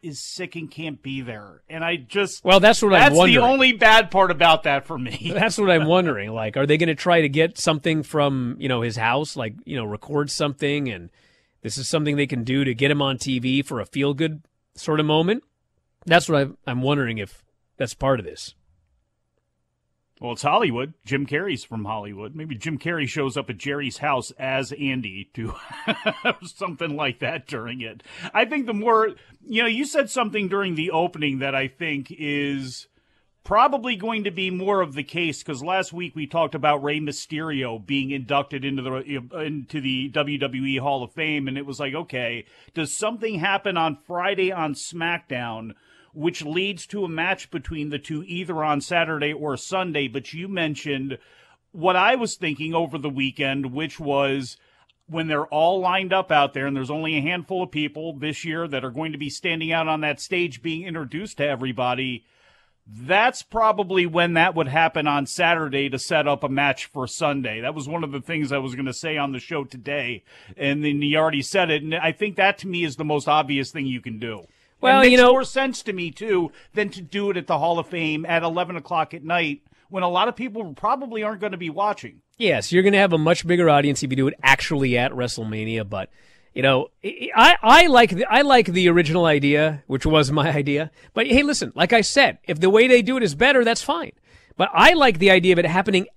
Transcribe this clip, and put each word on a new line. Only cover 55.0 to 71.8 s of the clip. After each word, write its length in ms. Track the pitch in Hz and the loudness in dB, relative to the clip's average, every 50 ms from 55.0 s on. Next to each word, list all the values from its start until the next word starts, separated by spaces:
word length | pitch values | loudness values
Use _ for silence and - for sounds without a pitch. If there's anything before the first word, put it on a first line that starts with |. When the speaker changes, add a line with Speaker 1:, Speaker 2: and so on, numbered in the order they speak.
| _ | _
Speaker 1:
when 200 | - 156 165 160 | -10 -6 -6 -4
they're 180 | 160 151 143 156 - | -2 -2 -2 -2 -2
all 300 | 147 151 160 175 190 185 | 0 2 2 2 2 0
lined 360 | 180 180 180 190 190 180 185 | 0 0 0 0 0 0 0
up 180 | 190 185 - | 0 2 2
out 220 | 160 147 143 139 - | 4 4 4 2 0
there 120 | 139 135 | -4 -4
and 80 | 139 139 | -4 -4
there's 160 | 139 131 123 | -4 -4 -6
only 280 | 147 156 160 160 156 147 | -6 -6 -4 -4 -4 -2
a 20 | |
handful 420 | 135 165 180 180 160 - 190 180 | -2 -2 -4 -6 -6 -6 -6 -6
of 80 | 185 - | -6 -4
people 440 | - 151 151 147 147 151 156 165 151 | -4 -6 -6 -6 -6 -10 -12 -10 -10
this 320 | 135 147 156 143 - - | -8 -8 -8 -8 -8 -8
year 200 | 165 156 165 170 | -8 -6 -6 -6
that 160 | 156 143 131 | -6 -6 -6
are 80 | 127 131 | -6 -8
going 220 | 117 143 160 160 | -8 -8 -8 -8
to 60 | 151 143 | -8 -8
be 100 | 147 139 | -10 -10
standing 440 | - - - 180 165 160 160 160 | -10 -6 -4 -4 -4 -4 -4 -2
out 160 | 165 165 160 156 | -2 -2 -2 -2
on 120 | 156 156 | -2 -2
that 180 | 156 151 143 - | -2 -4 -4 -6
stage 440 | - - 180 180 175 165 123 117 | -6 -4 -2 -2 -2 -4 -6 -8
being 220 | - 165 165 165 185 | -8 -8 -8 -8 -8
introduced 520 | 190 160 165 147 117 - 165 208 208 - | -8 -8 -8 -8 -8 -8 -10 -10 -10 -6
to 100 | - 143 | -4 -2
everybody, 800 | 147 139 120 131 131 120 131 123 123 123 123 135 127 123 113 _ _ _ _ _ _ _ _ _ _ _ _ _ | -2 -2 -2 -4 -6 -4 -2 -2 -2 -2 -2 -4 -6 -6 -10 _ _ _ _ _ _ _ _ _ _ _ _ _
that's 560 | 104 107 110 123 139 185 202 226 262 254 - | -20 -18 -10 -2 0 2 4 4 2 0 -4
probably 640 | - _ - 226 220 220 214 202 202 175 190 185 180 | -12 _ -2 2 2 2 2 2 0 0 0 0 0
when 260 | 170 156 175 170 175 | 2 2 0 2 2
that 220 | 170 165 170 185 160 | 2 2 2 2 2
would 140 | 165 156 135 | 0 -2 0
happen 380 | 135 165 165 160 - 160 147 | 2 2 2 2 0 0 0
on 200 | 151 143 143 139 | 0 0 0 -2
Saturday 640 | - - - 175 170 170 165 156 143 131 139 139 139 | -4 -2 0 2 2 2 2 0 -2 -2 -2 -2 -2
to 80 | 127 123 | -4 -6
set 280 | - - 170 151 147 | -4 0 0 2 2
up 160 | 147 143 127 | 2 0 -2
a 60 | - 131 | -2 -4
match 380 | 135 139 143 143 131 - - | -2 0 0 0 0 -2 -6
for 200 | - - 147 127 | -10 -8 -8 -8
Sunday. 540 | - - - 165 147 143 139 123 117 107 113 | -6 -6 -2 -2 -2 -2 -2 -4 -6 -6 -6
That 140 | 117 135 156 | -6 -8 -8
was 140 | 151 131 139 | -8 -10 -8
one 140 | 160 170 | -6 -6
of 100 | 160 143 | -6 -6
the 100 | 139 139 | -8 -10
things 300 | 123 - 165 156 147 127 | -8 -6 -6 -4 -4 -2
I 60 | 143 139 | -4 -4
was 160 | 131 131 123 | -4 -6 -8
gonna 200 | 131 135 131 123 | -6 -6 -6 -8
say 240 | - - 160 156 147 | -6 -6 -6 -4 -4
on 140 | 143 139 | -4 -4
the 60 | 135 123 | -6 -8
show 260 | - - 170 147 135 | -10 -8 -6 -6 -8
today, 600 | 120 - 127 107 139 143 147 127 120 120 98 _ _ - - - - 95 | -8 -12 -14 -8 -6 -6 -4 -4 -6 -8 -10 _ _ -20 -20 -20 -18 -10
and 260 | - 143 139 139 151 | -4 -2 -2 -2 0
then 200 | 151 147 143 143 | -2 -2 -2 0
you 160 | 147 147 147 156 | 0 0 2 2
already 240 | 156 160 151 143 | 2 2 0 -2
said 260 | 127 - - 190 180 165 | -4 0 0 0 2 2
it, 140 | 151 151 | 0 -2